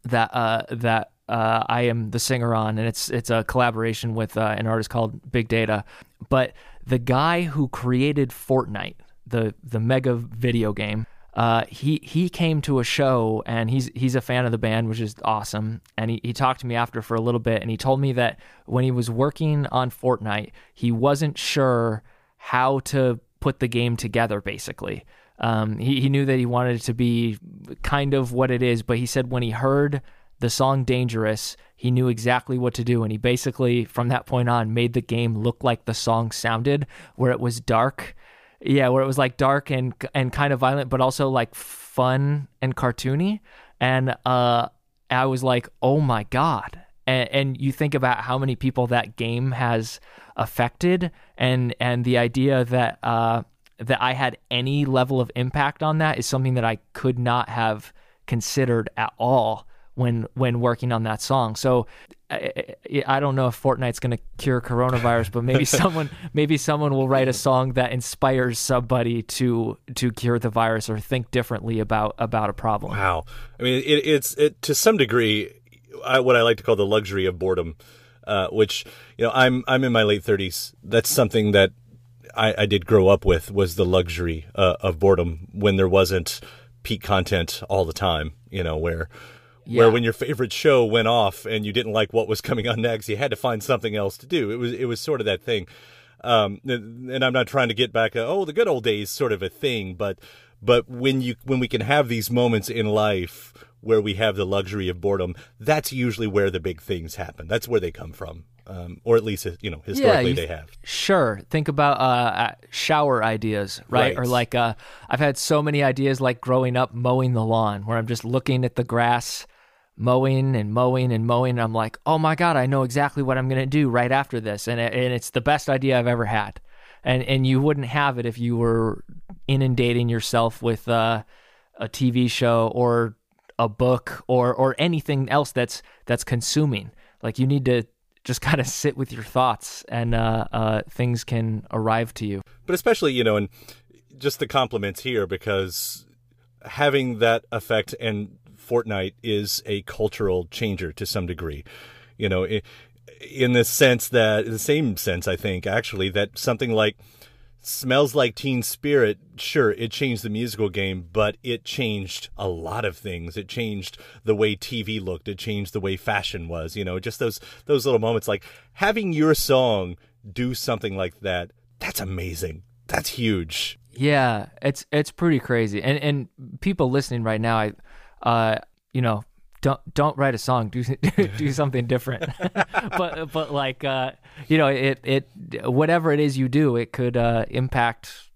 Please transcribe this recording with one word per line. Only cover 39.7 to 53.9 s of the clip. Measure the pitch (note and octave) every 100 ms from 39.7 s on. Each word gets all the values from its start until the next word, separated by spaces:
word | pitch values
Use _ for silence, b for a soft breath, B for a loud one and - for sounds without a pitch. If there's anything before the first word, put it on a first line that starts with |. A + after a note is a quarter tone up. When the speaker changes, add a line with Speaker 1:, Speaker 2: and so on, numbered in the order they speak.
Speaker 1:
and, | C3 B2+ - C3
and | C#3+ B2+
kind | - C#3+
of | C3
violent, | C3 C#3 B2+
but | C3
also, | C3 C3 C#3
like, | C3 A#2 -
fun | - - - - B2+ C3 C#3+ D3 C#3 _
and | C3 B2
cartoony. | B2+ A#2 C3 C#3+ F#3+ G#3 b b b b
And, | B2+ C3 C3 - B2+
uh, | B2+ A#2+ A#2+ A#2+ _ _ _ _
I | B2+ C3+
was | C3
like, | C3 B2 - _
"Oh | B2+ C#3+
my | C#3+ A2+ G#2
God." | B2+ D#3+ B2 - - - - -
And, | C3 B2
and | C#3 C3+ B2+
you | C3+
think | - D3+ C#3+
about | B2+ A#2
how | B2 C3
many | C3 B2
people | C3+ B2+ B2
that | A#2+ G#2+ -
game | A#2 A#2+ C3
has | B2+ B2 A2+ A2 - B B B -
affected, | A2 - A#2+ _ F3 F#3 F3 b b -
and, | B2+ B2+ B2 -
and | B2 B2 B2
the | B2
idea | A#2+ C3 C3+ C3+ A#2+
that, | B2 A#2 -
uh, | A#2+ A2+ A2+ A2+ - _ _ -
that | A2